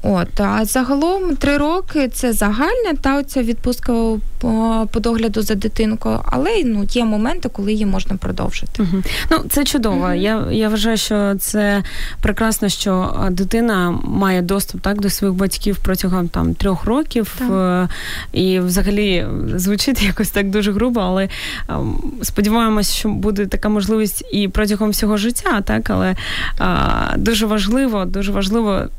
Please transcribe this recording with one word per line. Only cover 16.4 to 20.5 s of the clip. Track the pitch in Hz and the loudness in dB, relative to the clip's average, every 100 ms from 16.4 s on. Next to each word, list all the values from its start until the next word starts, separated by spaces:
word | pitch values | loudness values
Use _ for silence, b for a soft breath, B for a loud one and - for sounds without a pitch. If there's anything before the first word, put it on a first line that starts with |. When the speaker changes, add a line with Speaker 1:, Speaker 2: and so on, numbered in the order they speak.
| 165 | 0
Speaker 2:
трьох | 165 196 180 | 0 0 0
років. | - 254 311 240 202 - | 0 0 0 -2 -2 -4
Speaker 1:
Так. | 247 | -2
Speaker 2:
Е, | 190 185 180 180 B B B B | 2 2 2 0 B B B B
і | - 185 185 | 0 2 2
взагалі | 180 180 190 202 208 175 - - - 185 | 2 2 2 2 2 0 0 -2 -2 -2
звучить | 185 208 - 254 | 0 0 0 2
<laughs> | 202 | 0
якось | - 202 | 0 0
так | 202 196 | 0 0